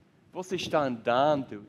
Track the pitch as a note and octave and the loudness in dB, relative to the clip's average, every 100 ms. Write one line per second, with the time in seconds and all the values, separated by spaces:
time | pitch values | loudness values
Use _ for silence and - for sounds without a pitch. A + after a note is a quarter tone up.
0 | _ _ _ E3 F3+ F3+ - D#3+ C#3 A#2 | _ _ _ -12 -6 -6 0 0 0 -2
1 | G#2+ A#2+ D3 D3 C3 G#2+ | 0 4 4 2 -2 -10